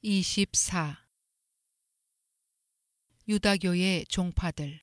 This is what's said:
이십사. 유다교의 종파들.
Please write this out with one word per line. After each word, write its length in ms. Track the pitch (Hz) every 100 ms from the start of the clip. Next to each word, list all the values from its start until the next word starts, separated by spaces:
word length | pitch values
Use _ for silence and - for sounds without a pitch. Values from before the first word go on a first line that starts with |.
이십사. 1000 | 214 196 175 - 196 - - 180 156 151 _ _ _ _ _ _ _ _ _ _ _ _ _ _ _ _ _ _ _ _ _ _ -
유다교의 760 | 208 208 196 185 180 190 180 -
종파들. 760 | - 180 - 175 - 143 156